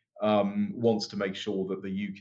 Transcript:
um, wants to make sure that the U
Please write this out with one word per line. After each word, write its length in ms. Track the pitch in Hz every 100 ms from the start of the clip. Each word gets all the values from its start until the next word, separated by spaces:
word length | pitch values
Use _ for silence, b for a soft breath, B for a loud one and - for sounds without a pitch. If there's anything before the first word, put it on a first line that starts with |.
| _ -
um, 500 | 107 104 98 104 104
wants 320 | 110 117 107 -
to 80 | 98
make 200 | 98 92
sure 300 | 107 95 95
that 160 | 95
the 80 | 95
U 240 | 95 101 -